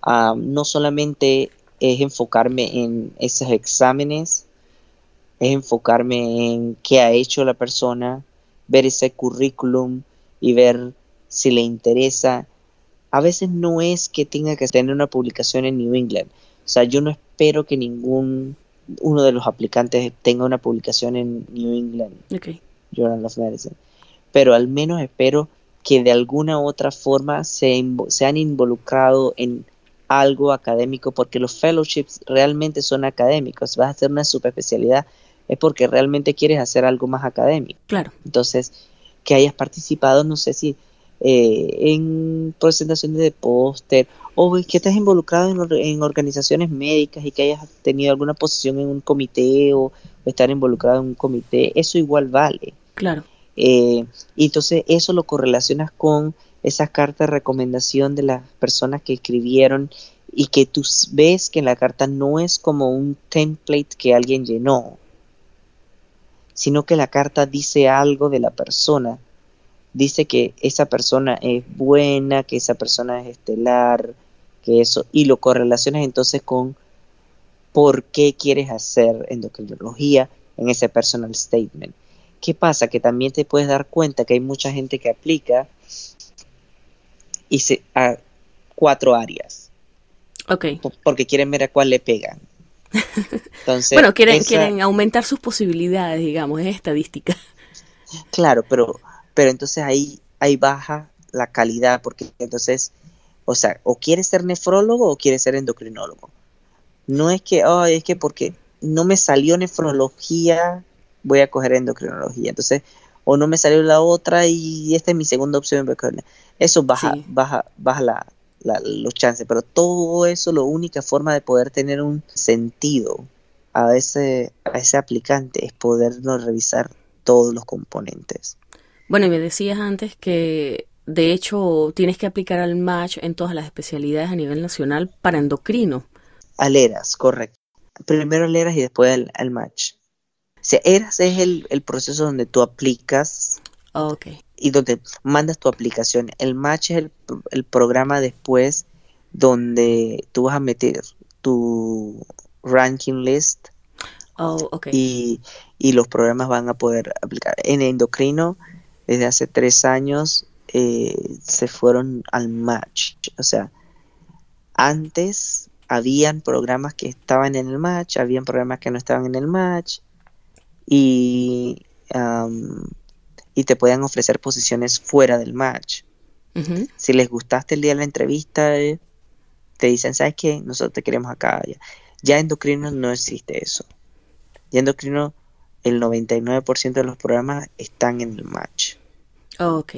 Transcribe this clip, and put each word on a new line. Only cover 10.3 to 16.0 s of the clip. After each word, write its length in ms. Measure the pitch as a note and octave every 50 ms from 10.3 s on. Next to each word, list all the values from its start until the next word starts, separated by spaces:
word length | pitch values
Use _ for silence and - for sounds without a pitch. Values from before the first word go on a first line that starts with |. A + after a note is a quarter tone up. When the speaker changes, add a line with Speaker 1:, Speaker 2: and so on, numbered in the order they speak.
| _ _
Speaker 1:
y 140 | - B2 A#2+
ver 400 | A#2+ B2 B2 B2 B2 B2 B2 B2+ _ _ _ _ _ _
si 240 | _ - - - C3+
le 100 | B2 A#2+
interesa. 840 | A#2 A#2 A#2 A2 _ A#2 A#2+ B2+ C3 C3+ C3 - - C3 B2+ B2 - _ _ _ _ _ _ _ _ _ _ _ _ _
A 100 | - C#3
veces 280 | D3 E3+ F3+ F3+ G3 F#3
no 320 | F3 E3+ F3 E3+ E3 E3
es 280 | E3 E3+ F3 F3 - -
que 160 | - - C#3+
tenga 300 | - - D3 D3+ D#3 D3+
que 120 | C#3+ C3
tener 260 | B2+ - C3 B2+ C3 C#3
una 140 | C#3+ D3
publicación 580 | C#3 - C3 B2 B2 - - A#2 - - C3 C3
en 120 | C3 C3
New 160 | B2+ A#2+ A#2 B2
England. 340 | B2+